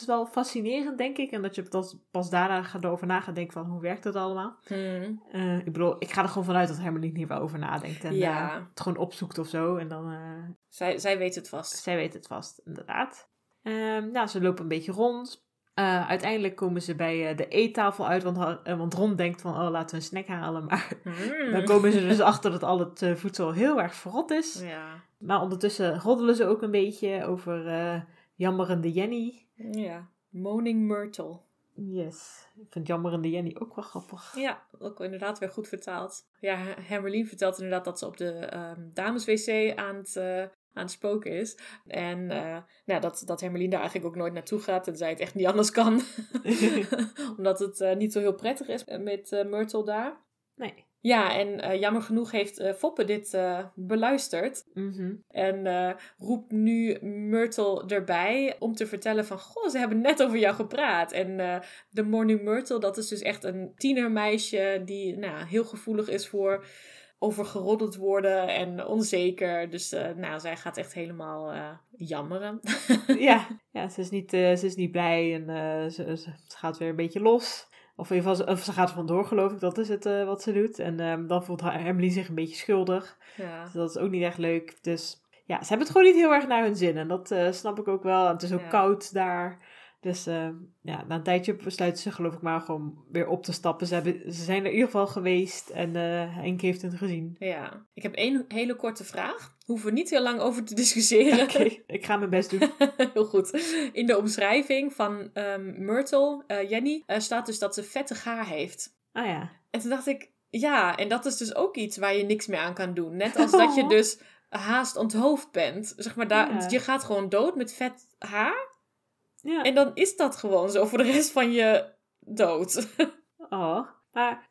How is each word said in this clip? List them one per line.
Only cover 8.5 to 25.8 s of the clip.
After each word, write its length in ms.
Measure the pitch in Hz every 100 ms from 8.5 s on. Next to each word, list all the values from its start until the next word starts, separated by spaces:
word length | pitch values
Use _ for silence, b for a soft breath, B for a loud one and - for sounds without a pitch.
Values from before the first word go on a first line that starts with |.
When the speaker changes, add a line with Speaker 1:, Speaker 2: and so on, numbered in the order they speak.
Speaker 1:
eh, 80 | 160 180
het 100 | -
gewoon 180 | 185 165
opzoekt 400 | 170 - 175 -
of 80 | 160
zo. 300 | 160 165 180
En 120 | 160
dan, 220 | 160 165
eh, 340 | 160 160 160 170 - _
Speaker 2:
Zij, 300 | - 185 -
zij 200 | 202 196
weet 160 | 185
het 140 | 180 -
vast. 280 | 160 - -
Speaker 1:
zij 140 | - 175
weet 180 | 165
het 120 | - -
vast, 340 | - - -
inderdaad. 640 | - - - - 269 - - _ _ _
Ehm, 480 | 220 220 220 220 214
nou, 160 | 247 214
ze 140 | 190
lopen 200 | 180 185
een 60 | 165
beetje 240 | 160 160
rond. 560 | 190 240 240 247 - _ _ _
Eh, 340 | - 190 180 175
uiteindelijk 480 | 185 185 220 190 190
komen 260 | 185 175
ze 120 | 175
bij, 340 | 165 165 165 156
eh, 60 | 156
de 120 | -
eettafel 580 | - 226 226 202 202 147
uit, 160 | 185
want 140 | 180 180
ha-, 240 | 170 165
eh, 140 | - 175
want 160 | 170
Ron 220 | 170 208 185
denkt 240 | 175 175
van, 120 | 180
"Oh, 160 | 165 170
laten 200 | 165 160
we 60 | 160
een 120 | 156
snack 180 | 190 190
halen." 380 | 175 160 160
Maar 280 | 156 180 - -
<laughs> 40 |
Speaker 2:
Hmm. 480 | 185 170 220 311 262
Speaker 1:
dan 120 | 190
komen 280 | 196 208 202
ze 80 | 208
dus 200 | 185 214
achter 300 | 196 208 202
dat 120 | 175
al 160 | - 180
het, 240 | 175 -
eh, 120 | 180
voedsel 380 | 170 196 185 165
heel 280 | 165 269 277
erg 140 | 170
verrot 360 | - 180 226 330
is. 300 | 311 320 180
Speaker 2:
Ja. 400 | 175 160 156 165 - _
Speaker 1:
Maar 220 | 202 196
ondertussen 580 | 185 185 208 202